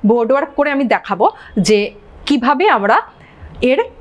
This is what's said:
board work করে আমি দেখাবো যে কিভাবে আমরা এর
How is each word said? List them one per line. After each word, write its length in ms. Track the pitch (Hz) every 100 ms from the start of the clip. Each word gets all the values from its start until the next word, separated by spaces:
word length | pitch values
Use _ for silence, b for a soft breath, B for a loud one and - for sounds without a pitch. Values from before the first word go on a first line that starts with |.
| 208
board 200 | 233 226
work 200 | 277 285 -
করে 120 | 285 277
আমি 100 | 254 202
দেখাবো 300 | - 185 403 B B - 180
যে 100 | 208 208 - - - -
কিভাবে 380 | 285 240 277 403 247
আমরা 200 | 202 233 - B B B B - 254
এর 80 | 285 494 -